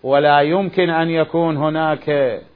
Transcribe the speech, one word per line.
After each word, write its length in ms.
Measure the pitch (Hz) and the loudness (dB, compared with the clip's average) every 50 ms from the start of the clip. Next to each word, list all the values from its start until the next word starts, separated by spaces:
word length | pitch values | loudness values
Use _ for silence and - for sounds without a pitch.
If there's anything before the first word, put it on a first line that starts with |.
ولا 380 | - 131 135 143 147 147 147 143 | -2 0 0 2 4 4 4 4
يمكن 500 | 143 151 165 196 196 180 - 190 180 170 | 2 2 0 -2 -2 -2 -2 0 0 0
أن 180 | 165 160 165 165 | 0 0 -2 0
يكون 460 | 165 160 156 - - 170 170 165 156 | 0 -2 -2 0 0 -2 0 0 -2
هناك 840 | 143 151 156 151 160 160 156 151 143 - 151 147 143 139 123 110 92 - - _ | -2 -2 -2 -2 -2 -2 -2 -2 -4 -4 -2 0 0 0 -2 -2 -6 -12 -18 _